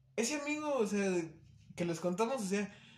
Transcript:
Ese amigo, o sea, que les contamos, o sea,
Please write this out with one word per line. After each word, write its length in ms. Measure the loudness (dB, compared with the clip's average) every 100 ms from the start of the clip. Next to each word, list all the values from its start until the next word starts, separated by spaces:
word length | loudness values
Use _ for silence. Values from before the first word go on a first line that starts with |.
| _ -2
Ese 200 | 0 0
amigo, 400 | -2 -2 0 2
o 100 | 2
sea, 240 | 2 2 2 0 -8 -20 -20 -18 -4
que 100 | -2
les 140 | 0
contamos, 420 | 0 2 0 0
o 40 | 0
sea, 300 | 0 -2 -8 -20